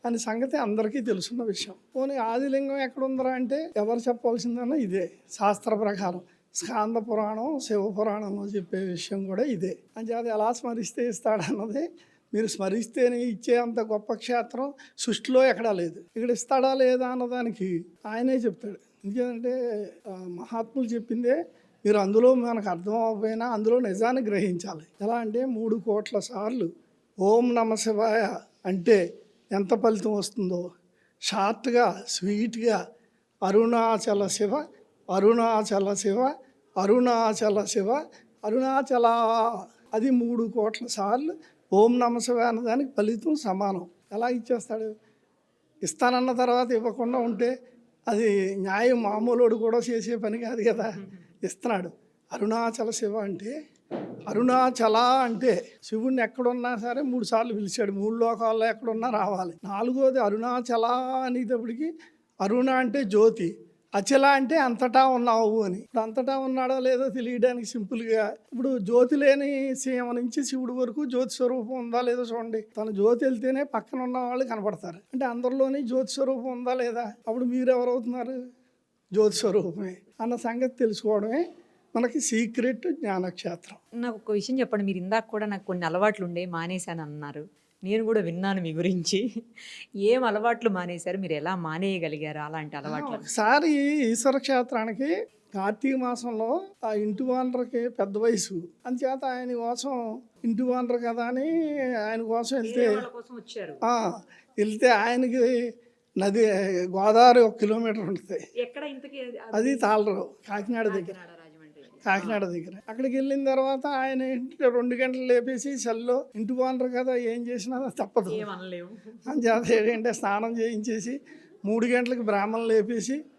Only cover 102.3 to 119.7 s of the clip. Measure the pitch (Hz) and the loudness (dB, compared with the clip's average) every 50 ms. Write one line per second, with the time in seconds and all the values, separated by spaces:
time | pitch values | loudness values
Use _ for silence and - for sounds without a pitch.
102.3 | 226 233 233 - 254 269 226 220 240 247 240 226 208 - - - - - - _ | -2 -2 0 -2 -2 -2 -2 -2 2 2 4 4 2 0 -2 -6 -12 -16 -16 _
103.3 | 254 233 - - - 226 190 156 147 - - 233 240 233 220 185 - 214 - _ | -18 -18 -18 -14 -12 -10 -10 -10 -6 -2 0 2 2 2 0 -2 -4 -6 -14 _
104.3 | - - _ _ _ - 208 214 214 220 269 247 233 208 208 233 247 247 254 254 | -20 -20 _ _ _ -2 -2 -2 0 4 6 6 6 6 4 2 2 2 2 0
105.3 | 233 262 233 247 254 233 247 233 220 - _ _ _ _ _ _ _ 180 190 202 | 2 2 4 4 4 0 -2 -4 -8 -12 _ _ _ _ _ _ _ 0 0 2
106.3 | 196 233 226 214 196 185 196 190 190 175 180 185 180 190 196 214 214 226 240 254 | 4 4 4 4 4 2 0 0 0 -2 -2 -2 0 2 4 6 10 12 12 12
107.3 | 240 247 233 220 226 - 214 208 214 226 233 226 214 220 196 165 196 175 - - | 12 10 8 6 6 2 0 2 2 0 0 -2 -2 -2 -2 -4 -4 -6 -6 -8
108.3 | 190 160 - - _ 233 240 240 - 285 302 294 277 262 269 277 277 277 262 247 | -10 -10 -10 -8 _ -8 -8 -6 -8 -10 -10 -10 -10 -12 -16 -16 -14 -12 -12 -12
109.3 | 233 - 214 226 214 214 226 262 277 226 240 202 214 214 208 214 190 196 180 - | -12 -14 -12 -4 -2 0 0 0 0 2 2 2 4 4 2 2 0 -2 -4 -10
110.3 | - _ _ - 202 208 202 208 240 226 226 214 190 196 175 180 190 185 175 170 | -12 _ _ -8 -8 -8 -4 -4 -4 -2 0 0 -2 -2 -6 -6 -12 -16 -18 -20
111.3 | 170 - - 160 156 160 156 151 _ - - - - - - 208 190 196 185 208 | -20 -20 -20 -20 -20 -20 -20 -20 _ -20 -20 -20 -20 -6 0 0 0 0 0 -2
112.3 | 220 202 196 180 175 170 165 180 180 196 - - 220 233 262 269 240 269 269 277 | -2 -2 -2 -2 -4 -6 -8 -10 -14 -16 -14 -14 -6 -4 -4 -2 0 0 0 0
113.3 | 277 277 269 269 262 262 262 269 269 262 269 285 285 262 262 269 269 262 262 262 | -2 0 0 2 2 2 2 0 -2 -2 -2 -4 -2 -2 -2 -2 -2 -2 -2 -2
114.3 | 262 247 254 269 - - 285 247 240 247 240 247 247 240 254 254 254 254 254 254 | -4 -6 -6 -10 -6 2 2 2 4 2 0 0 0 0 0 -2 -2 -4 2 4
115.3 | 247 240 240 254 262 233 - 277 277 254 208 233 226 226 233 240 247 262 269 254 | 4 4 4 0 -4 -4 -4 -6 -6 -4 -4 -4 -4 -2 0 0 0 -2 -2 -6
116.3 | _ 214 226 202 254 247 254 254 262 254 254 254 247 240 254 262 254 240 247 226 | _ -8 -4 -4 -2 0 0 0 0 -2 -4 -2 -2 -2 -2 0 0 0 -2 -2
117.3 | 226 240 240 240 240 220 185 240 254 247 269 247 - - 247 202 _ 240 196 190 | -4 -4 -6 -6 -6 -6 -6 -6 -6 -4 -6 -6 -4 -6 -6 0 _ 0 0 0
118.3 | 220 214 214 208 190 180 180 185 180 175 175 180 220 202 - 220 226 226 _ - | -4 -6 -6 -8 -10 -10 -10 -10 -10 -12 -12 -14 -18 -20 -20 -20 -20 -14 _ -6
119.3 | 285 302 233 226 226 233 233 160 | -4 0 2 4 2 2 4 4